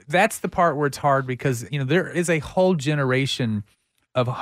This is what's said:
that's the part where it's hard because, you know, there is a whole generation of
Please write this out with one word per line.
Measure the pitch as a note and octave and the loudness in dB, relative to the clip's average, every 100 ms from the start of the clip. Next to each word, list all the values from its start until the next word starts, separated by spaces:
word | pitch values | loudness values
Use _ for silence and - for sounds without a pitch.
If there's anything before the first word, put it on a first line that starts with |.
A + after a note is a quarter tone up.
| - | -2
that's | F3 G#3+ - | 2 2 0
the | F#3+ | -6
part | - E3+ C#3 | 2 2 2
where | C#3+ | -2
it's | - | 0
hard | D3 C3+ C3 | 2 2 0
because, | B2 C#3+ A#2+ - | -4 -2 -2 -4
you | C#3+ | -6
know, | |
there | C3 E3+ - | 0 0 0
is | E3+ F3+ | -4 0
a | D#3+ | -2
whole | - - F#3 | -2 2 2
generation | F3+ C3 D3+ C3 C3 C3+ - A#2+ G#2 - _ _ _ _ | 2 0 0 2 0 0 -2 -2 -2 -6 _ _ _ _
of | B2+ A#2+ B2 | -2 -2 -4